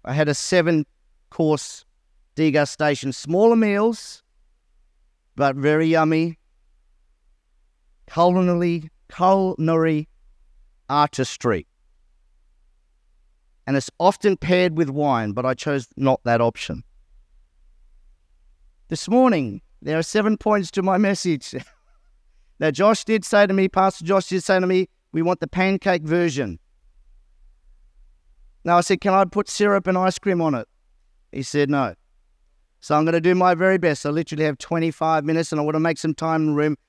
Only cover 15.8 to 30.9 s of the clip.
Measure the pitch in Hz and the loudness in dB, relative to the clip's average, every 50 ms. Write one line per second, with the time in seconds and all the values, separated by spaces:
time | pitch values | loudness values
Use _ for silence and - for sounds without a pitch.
15.8 | 120 - - - 131 135 131 - - 120 117 117 117 117 - - - - - 127 | -4 -8 -6 -2 0 0 0 0 0 0 2 2 2 0 -2 -4 -8 -10 -10 -12
16.8 | - _ _ _ _ _ _ - _ _ _ _ _ _ _ _ _ _ _ _ | -14 _ _ _ _ _ _ -20 _ _ _ _ _ _ _ _ _ _ _ _
17.8 | _ _ _ - _ _ _ _ _ _ _ _ _ _ _ _ _ _ _ _ | _ _ _ -20 _ _ _ _ _ _ _ _ _ _ _ _ _ _ _ _
18.8 | _ - 170 - - - 214 254 262 254 214 160 135 110 98 - - _ _ - | _ -10 -10 -8 -4 0 2 4 4 4 2 0 -2 -4 -8 -12 -16 _ _ -12
19.8 | - - 156 160 165 - - 214 208 220 220 - - 214 214 202 185 160 - 196 | -6 -4 -2 -2 -2 -2 -2 0 0 0 0 -2 0 0 0 0 -2 -4 -4 -4
20.8 | 185 190 190 185 214 196 202 - - 180 160 127 - - - 131 - _ _ _ | -2 0 0 2 2 0 0 -2 -2 -4 -4 -4 -6 -10 -14 -14 -16 _ _ _
21.8 | _ _ _ _ _ _ _ _ _ _ _ _ _ _ _ - 151 156 143 143 | _ _ _ _ _ _ _ _ _ _ _ _ _ _ _ -4 -2 -2 0 2
22.8 | 190 214 220 - - - 220 220 175 - - 202 208 190 190 190 190 190 - 190 | 2 2 2 2 0 -2 -2 -2 -2 2 2 4 4 4 2 2 0 0 2 2
23.8 | 190 190 - - 165 165 196 196 185 - 185 185 - - 190 185 185 180 185 185 | 0 0 0 -2 -2 0 0 0 0 -2 -4 -4 0 0 0 2 2 2 0 0
24.8 | 185 - _ _ _ _ - 160 165 175 185 - - - - 180 185 190 196 185 | 0 -2 _ _ _ _ -4 -2 -2 -2 -2 -2 -4 -6 -4 -2 0 0 0 0
25.8 | - 196 185 160 156 151 160 175 175 170 131 139 127 101 82 - _ _ _ _ | 0 0 -2 -2 -2 -2 0 0 0 0 -2 -4 -4 -6 -8 -12 _ _ _ _
26.8 | _ _ _ _ _ _ - - _ _ _ _ - - _ _ _ _ - _ | _ _ _ _ _ _ -20 -20 _ _ _ _ -20 -20 _ _ _ _ -20 _
27.8 | _ _ _ _ - - _ _ _ _ _ _ - - _ _ - 170 175 175 | _ _ _ _ -20 -20 _ _ _ _ _ _ -20 -20 _ _ -2 2 2 2
28.8 | 175 - 196 180 - 202 185 196 196 175 - 202 202 - - - 208 208 202 196 | 2 2 0 -2 0 2 2 2 2 2 0 -4 -4 -4 -2 0 0 2 2 0
29.8 | 180 185 185 185 185 190 180 - - 202 190 175 165 156 143 117 110 - _ _ | 0 0 0 0 0 0 -2 -2 -2 -2 0 0 0 -2 -2 -4 -6 -12 _ _
30.8 | _ _ | _ _